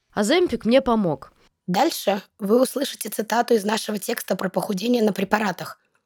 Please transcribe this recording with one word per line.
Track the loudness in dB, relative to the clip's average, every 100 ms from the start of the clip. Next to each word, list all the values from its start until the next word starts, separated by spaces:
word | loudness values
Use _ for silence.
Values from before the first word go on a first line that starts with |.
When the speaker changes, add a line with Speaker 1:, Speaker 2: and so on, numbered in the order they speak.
| _
Speaker 1:
Оземпик | -2 2 2 2 0
мне | 2 2
помог. | 4 0 0 -2 -8 _ _ _ -2
Speaker 2:
Дальше | 2 2 0 -2 -2 -4 -8
вы | 2 2
услышите | 2 -2 -6 -6 -10
цитату | -6 -2 0 2
из | 2
нашего | 2 -2 -2 -6
текста | -4 -6 -4 -2
про | -2
похудение | -4 -4 -4 0 2
на | 2
препаратах. | 0 0 0 0 -4 -10 -14 _ _